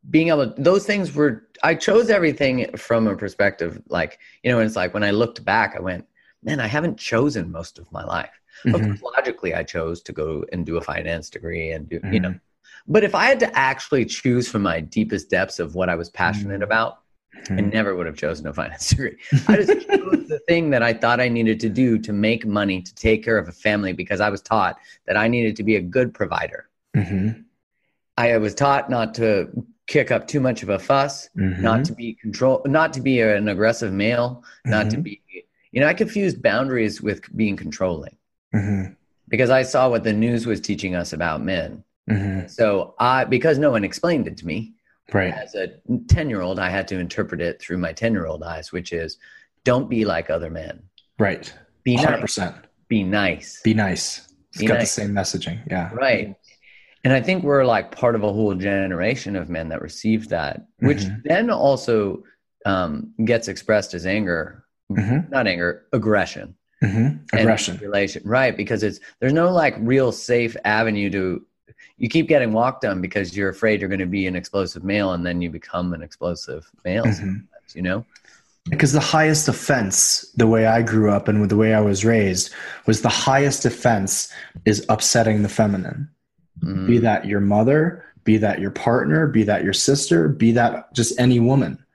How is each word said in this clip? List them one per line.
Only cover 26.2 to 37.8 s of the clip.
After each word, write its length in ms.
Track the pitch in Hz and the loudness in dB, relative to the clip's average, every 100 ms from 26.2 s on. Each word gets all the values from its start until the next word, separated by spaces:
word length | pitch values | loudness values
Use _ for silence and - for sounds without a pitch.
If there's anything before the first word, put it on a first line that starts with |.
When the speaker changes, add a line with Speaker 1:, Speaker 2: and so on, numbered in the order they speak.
| 95 85 80 - _ _ _ | -4 -4 -6 -10 _ _ _
Speaker 2:
Mm-hmm. 460 | - 90 95 104 110 - _ _ _ _ _ _ - | -2 -2 -2 -2 -4 -16 _ _ _ _ _ _ 0
Speaker 1:
I 200 | 120 117 | 2 2
was 160 | 107 | 0
taught 340 | - 139 139 - | 2 2 2 0
not 240 | 123 110 120 | -2 -2 0
to 320 | 113 101 78 - - _ - | 0 2 -2 -8 -12 _ 0
kick 240 | 147 120 | 0 2
up 160 | 120 - | -2 -2
too 120 | 147 | 0
much 220 | 127 113 | 0 -2
of 60 | 104 | -4
a 80 | 98 | -4
fuss, 500 | - 139 143 - - - | 2 2 2 -4 -12 -2
Speaker 2:
Mm-hmm. 260 | 95 90 | -2 0
Speaker 1:
not 220 | 110 113 151 | 2 2 0
to 60 | |
be 220 | 117 117 | -4 -10
control, 480 | 110 110 - 127 131 | -8 -10 0 2 2
not 280 | 139 156 160 | 2 2 2
to 60 | 139 | 0
be 200 | 135 123 | 0 2
an 280 | 110 101 104 | 4 2 0
aggressive 440 | 95 110 113 110 | 2 2 2 -4
male, 500 | 98 107 120 123 127 - - | 0 0 0 -2 -6 -18 -8
not 240 | 123 107 107 | -2 0 0
to 60 | 120 | -2
Speaker 2:
Mm-hmm. 60 | |
Speaker 1:
be, 200 | 175 104 _ 90 _ _ _ | -6 -10 _ -20 _ _ _
you 80 | 123 | 2
know, 60 | 151 | 2
I 60 | |
confused 460 | 175 220 208 190 135 | 2 -2 0 -2 0
boundaries 640 | 113 107 135 123 107 - | 0 0 0 0 -2 -2
with 180 | 104 98 - - | -6 -6 -8 -2
being 200 | 107 98 | -2 -2
controlling 600 | 85 - | -10 -4